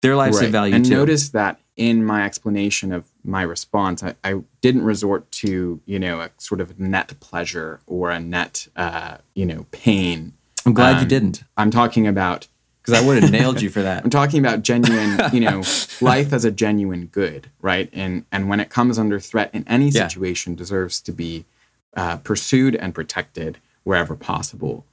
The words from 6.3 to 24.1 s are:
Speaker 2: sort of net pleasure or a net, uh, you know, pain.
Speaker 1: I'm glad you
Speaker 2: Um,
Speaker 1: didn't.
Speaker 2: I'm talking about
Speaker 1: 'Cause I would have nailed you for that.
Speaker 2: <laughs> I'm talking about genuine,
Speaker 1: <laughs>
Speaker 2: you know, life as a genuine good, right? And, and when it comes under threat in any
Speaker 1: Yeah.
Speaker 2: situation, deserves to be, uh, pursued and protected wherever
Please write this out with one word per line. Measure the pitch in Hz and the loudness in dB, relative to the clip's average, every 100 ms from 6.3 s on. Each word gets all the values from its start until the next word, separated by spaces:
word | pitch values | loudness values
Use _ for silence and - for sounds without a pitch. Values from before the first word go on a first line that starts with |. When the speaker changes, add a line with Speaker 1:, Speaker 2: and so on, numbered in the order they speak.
| _ | _
Speaker 2:
sort | - 98 | -8 -6
of | 87 90 | -6 -6
net | 95 95 - - | -2 -2 -4 -12
pleasure | - 87 85 87 80 76 _ | -12 -8 -8 -8 -10 -12 _
or | 90 90 | -4 -4
a | 85 | -4
net, | 85 87 87 - - - | -4 -4 -4 -8 -14 -8
uh, | 87 82 - - _ | -6 -6 -10 -16 _
you | - 92 | -4 -4
know, | 80 82 | -4 -12
pain. | - - 104 90 82 80 - _ - - | -4 0 2 0 -4 -8 -18 _ -2 2
Speaker 1:
I'm | |
glad | 113 123 131 | 6 6 4
you | |
Speaker 2:
Um, | 123 | 4
Speaker 1:
didn't. | 135 104 87 - - | 2 2 -2 -10 0
Speaker 2:
I'm | 107 | 2
talking | 117 120 117 107 | 4 2 4 2
about | 98 92 87 - _ _ _ | 2 0 -2 -10 _ _ _
Speaker 1:
'Cause | - 117 | 2 4
I | |
would | 127 135 | 6 6
have | - | 6
nailed | 110 123 123 | 6 2 2
you | 107 | -2
for | - | -2
that. | 95 92 | -2 0
Speaker 2:
<laughs> | |
I'm | 120 | 0
talking | 139 143 151 | 2 2 2
about | 135 110 | 2 0
genuine, | 110 120 120 113 107 98 110 | 0 2 4 2 0 0 0
Speaker 1:
<laughs> | |
Speaker 2:
you | 120 | 2
know, | 110 98 92 - - - | 2 2 -2 -4 -6 0
life | 123 131 143 | 2 4 2
as | 139 113 | 2 0
a | |
genuine | 95 110 104 98 90 87 | 0 0 2 0 -4 -6
good, | - 95 73 - _ | -4 -4 -4 -18 _
right? | 95 92 95 | -2 -2 -2
And, | - 95 90 - | -6 -6 -6 -4
and | 98 98 | -4 -2
when | 104 | -2
it | - | -2
comes | - 123 113 | 0 0 2
under | 107 101 | 0 -2
threat | - 110 101 | -2 -2 -2
in | 110 - | -4 -2
any | 120 143 | 2 4
Speaker 1:
Yeah. | 143 90 | 2 0
Speaker 2:
situation, | 92 92 87 - | -2 -6 -6 -8
deserves | 85 87 98 90 - | -10 -4 -4 -4 -6
to | - | -10
be, | 90 85 82 - _ _ _ _ - | -8 -8 -8 -14 _ _ _ _ -6
uh, | 87 85 | -6 -6
pursued | - 104 - 131 135 113 | -4 -4 0 2 2 0
and | 95 | -4
protected | 85 78 - - - 80 78 _ _ - | -8 -8 -8 -8 -8 -10 -10 _ _ -2
wherever | 95 82 | 0 0